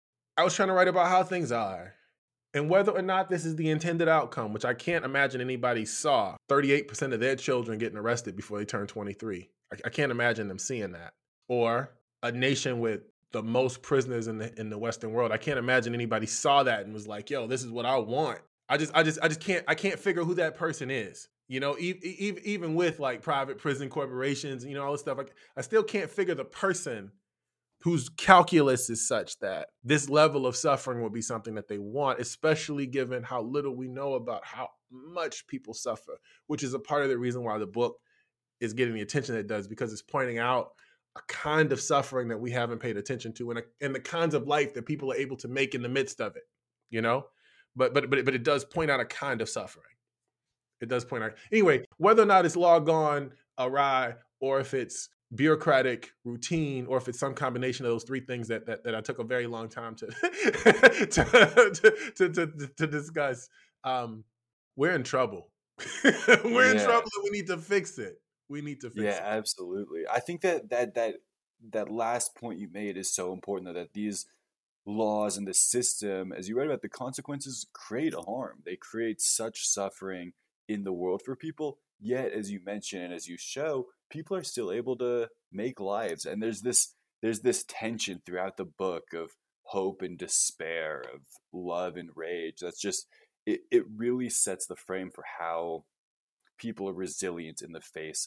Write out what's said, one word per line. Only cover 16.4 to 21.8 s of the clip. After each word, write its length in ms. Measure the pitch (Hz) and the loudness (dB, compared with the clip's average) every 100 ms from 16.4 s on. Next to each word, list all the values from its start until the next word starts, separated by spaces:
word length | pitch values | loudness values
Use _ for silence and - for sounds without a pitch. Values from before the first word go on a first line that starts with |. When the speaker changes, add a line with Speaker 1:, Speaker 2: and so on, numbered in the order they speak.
| 147 143 | 4 6
Speaker 1:
that 220 | 127 110 | 6 2
and 100 | 101 | -4
was 140 | 107 104 | -10 -10
like, 200 | 104 104 | -10 -6
"Yo, 200 | 139 113 | -6 -2
this 160 | 127 | -4
is 60 | 123 | -4
what 140 | 117 120 | -4 0
I 120 | 131 | 0
want." 400 | 107 131 151 101 - _ - | 2 0 0 -4 -12 _ 0
I 80 | 147 | 0
just, 160 | 151 | 4
I 80 | 160 | 4
just, 160 | 156 156 | 4 4
I 80 | 160 | 0
just 120 | 156 | 0
can't, 240 | 196 180 - | -2 0 0
I 80 | |
can't 240 | 156 196 170 | 0 0 -2
figure 260 | 202 175 | 0 0
who 100 | 165 | 0
that 200 | 180 160 | 0 0
person 360 | - 165 147 131 | 0 -4 -4 -4
is. 380 | 135 98 - - _ - | -4 -6 -10 -20 _ -8
You 120 | 131 | -4
know, 160 | 139 | -2
e-, 240 | 143 | -2